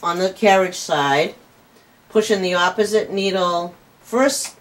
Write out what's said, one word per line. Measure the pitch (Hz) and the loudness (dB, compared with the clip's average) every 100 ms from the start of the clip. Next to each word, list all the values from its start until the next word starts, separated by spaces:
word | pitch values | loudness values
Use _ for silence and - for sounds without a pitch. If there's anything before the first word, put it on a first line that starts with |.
on | 180 180 | -6 -2
the | 190 | -4
carriage | 190 214 190 180 - | 2 4 4 2 -4
side, | - 151 143 139 175 - - _ _ _ _ _ - | -4 -2 0 0 -2 -6 -20 _ _ _ _ _ -4
push | 220 214 | -2 0
in | 196 | 0
the | 185 | 0
opposite | 180 180 220 202 214 - | 0 0 0 0 0 -2
needle | 196 190 185 180 170 175 - _ _ | -2 -2 0 0 -2 -4 -12 _ _
first | - 240 269 - - - | -4 0 0 0 -8 -14